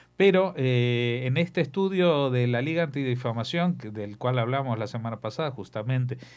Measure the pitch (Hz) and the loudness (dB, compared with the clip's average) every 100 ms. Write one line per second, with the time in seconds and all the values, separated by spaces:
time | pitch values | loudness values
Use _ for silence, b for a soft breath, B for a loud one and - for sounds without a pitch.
0 | B - 196 185 190 165 131 123 123 120 | B 2 4 6 2 0 2 2 2 2
1 | 120 120 127 139 175 - 135 190 190 185 | 0 0 0 0 0 0 -2 0 0 4
2 | 180 147 139 123 123 120 143 165 160 135 | 4 4 4 2 2 2 0 0 -2 -2
3 | 131 123 123 113 117 170 180 127 107 107 | -2 -2 -2 -4 -4 0 0 -2 -6 -8
4 | 104 104 123 127 113 135 131 113 107 117 | -10 -4 -2 0 0 -2 -2 -4 -4 -6
5 | 113 110 113 - 156 123 92 110 110 131 | -6 -6 -8 -4 -6 -6 -10 -6 -2 -2
6 | 123 123 B | -2 -6 B